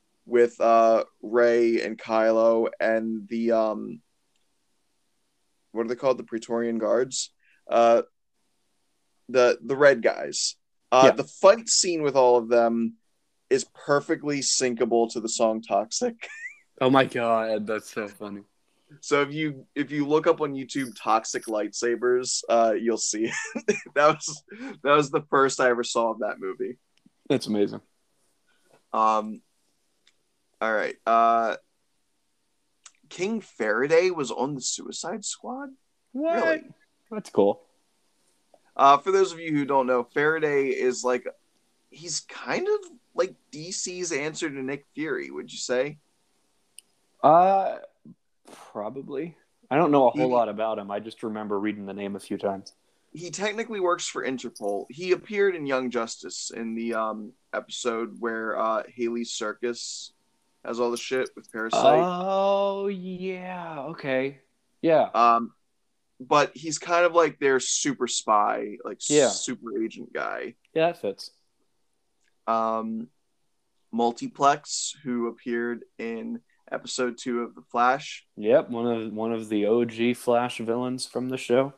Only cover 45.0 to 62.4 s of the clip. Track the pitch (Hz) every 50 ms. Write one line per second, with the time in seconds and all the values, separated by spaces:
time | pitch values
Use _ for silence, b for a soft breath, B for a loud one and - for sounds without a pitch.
45 | 156 156 127 82 69 67 69 76 - - - - - - 123 123 135 147 151 151
46 | _ _ _ _ _ _ _ _ _ _ _ _ _ _ _ - _ _ _ _
47 | _ _ _ _ - 139 156 170 180 190 196 196 190 - - - - - _ _
48 | _ - 180 _ _ _ _ _ _ - - - - - - 113 104 110 127 139
49 | 135 - 143 135 156 170 160 _ _ _ _ _ _ _ 127 147 175 151 147 143
50 | 135 120 - 147 127 127 123 120 113 107 104 107 110 113 110 107 101 98 101 107
51 | 107 113 - - - 113 107 110 107 101 101 98 101 107 104 104 101 98 98 101
52 | 101 98 101 95 - - 101 95 - 101 98 95 98 - _ _ _ _ _ _
53 | _ _ - 156 175 175 151 180 196 214 202 220 226 233 220 202 185 175 175 175
54 | - - - - - 131 135 120 123 117 - - 107 101 101 98 - - 123 147
55 | 180 185 180 160 - - 208 202 202 196 180 165 147 139 135 131 131 123 113 120
56 | 113 113 - - - - - - - - - - 117 113 113 113 117 117 113 113
57 | 113 110 107 110 107 104 - _ _ _ - 107 107 - - - - 120 117 113
58 | 117 110 101 95 117 113 113 113 113 110 101 - 110 110 110 107 - - - 123
59 | 120 117 117 120 120 - - - 113 107 101 - - 120 120 - - - - -
60 | - - _ _ _ _ _ _ _ _ _ _ _ - 117 113 123 120 120 120
61 | - - 131 131 127 - - - - _ - 113 113 117 113 113 120 135 147 160
62 | 170 180 180 180 185 190 190 196